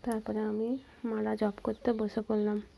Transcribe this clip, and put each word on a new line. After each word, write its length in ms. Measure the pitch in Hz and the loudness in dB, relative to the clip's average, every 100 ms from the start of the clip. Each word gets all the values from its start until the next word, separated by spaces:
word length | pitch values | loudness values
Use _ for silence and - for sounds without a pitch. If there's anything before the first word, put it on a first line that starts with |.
তারপরে 340 | 247 220 220 214 | 2 0 0 -2
আমি 300 | 214 214 226 262 - - | 0 0 0 -2 -6 -8
মালা 300 | 233 220 214 | -4 0 0
জপ 200 | 214 208 202 | 2 0 0
করতে 260 | - 220 247 | -4 0 0
বসে 280 | 220 214 - | 0 0 -2
পড়লাম। 360 | 214 214 208 208 208 | 0 2 2 0 -6